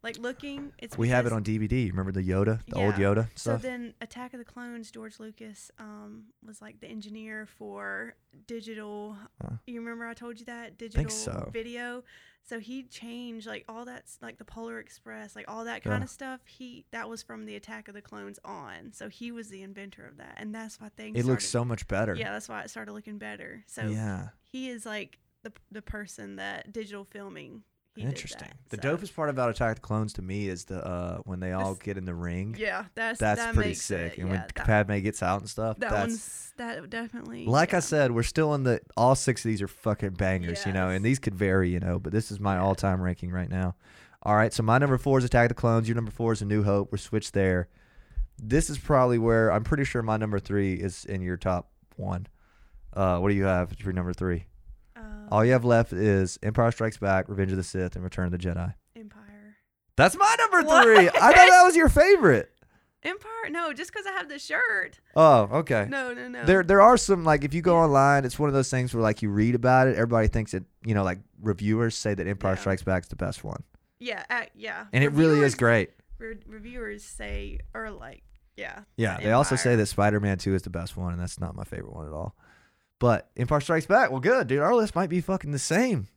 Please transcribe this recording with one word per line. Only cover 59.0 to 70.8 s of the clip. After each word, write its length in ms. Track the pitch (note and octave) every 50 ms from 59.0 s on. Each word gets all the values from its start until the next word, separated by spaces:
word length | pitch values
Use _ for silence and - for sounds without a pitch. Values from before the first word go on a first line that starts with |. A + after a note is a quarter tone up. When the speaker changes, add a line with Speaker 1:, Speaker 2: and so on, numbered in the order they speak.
| A3 G#3 - G#3 G#3+ G3+ G#3 G#3 G#3 G#3 G#3+ _ _ _ _ _ _ _ _
Speaker 2:
That's 200 | - C#3+ F#3+ -
my 180 | F4+ G4 G#4+ A4+ A#4+
number 240 | A#4 G#4+ F#4+ F4 D#4+
Speaker 1:
What? 220 | - - E4 -
Speaker 2:
three. 240 | - - G#4 F#4+ E3+
I 20 |
thought 240 | - - F3 A#3+ - F4+ F4+ F#4
that 140 | F4+ F4+ F4+
was 120 | F#4 E4+
your 120 | E4+ E4 C4+
favorite. 600 | - D4 D#4 F#4 G4+ F4+ C4+ F3 C3 G#2+ - - _ _ _ _ _ _ _ _ _ _ _
Speaker 1:
Empire? 460 | D#4 F#4 G#4 - G#4+ A4+ A4+ A4+ -
No, 220 | D4+ E4+ E4+ D#4+ C#4+
just 200 | A3 G4 - -
'cause 120 | G#4+ G4
I 60 | G4 F#4+
have 160 | F#4 - C#4+
the 100 | D4 C#4+
shirt. 640 | - - D4+ - B4 A4+ G#3+ G3 F3+ - - _ _ _ -
Speaker 2:
Oh, 320 | - D#3+ D#3 C#3+ A#2+ G#2 G2+ A#2 D3
okay. 260 | D#3+ - C3 A2 G2+ A2
Speaker 1:
No, 240 | C#4 C#4 B3+ B3+ A#3+
no, 140 | B3 - -
no. 160 | - B3 A#2+
Speaker 2:
There, 180 | D3+ F#3 F#3+ F3+
there 180 | E3 G3 G3+
are 160 | G3+ A3+ B3
some, 280 | A#3 - - G3 F3+ E3
like, 180 | D#3+ D3+ D3 C#3
if 80 | C#3+ C#3
you 80 | E3+ D#3+
go 120 | F3+ E3+
Speaker 1:
Yeah. 80 | E3 E3
Speaker 2:
online, 400 | D#3 C#3+ C#3 C3+ C#3 C#3+ C#3 C3+
it's 140 | B2 B2 -
one 100 | D3+ D3
of 60 | C#3
those 160 | C#3 C3 -
things 240 | - C3 B2+ B2 A#2+
where, 80 | A#2 A2+
like, 200 | G#2+ G#2+ - -
you 80 | G#2
read 240 | G2 G#2 G#2+ A#2 A#2+
about 320 | A#2+ A2+ B2+ B2+ C3 C3 C3
it, 80 | B2
everybody 320 | F#2 A2+ A#2 A#2 A2+ A2 G#2+
thinks 260 | - A2+ G#2+ - -
it, 100 | F#2+ F3+ _ _ _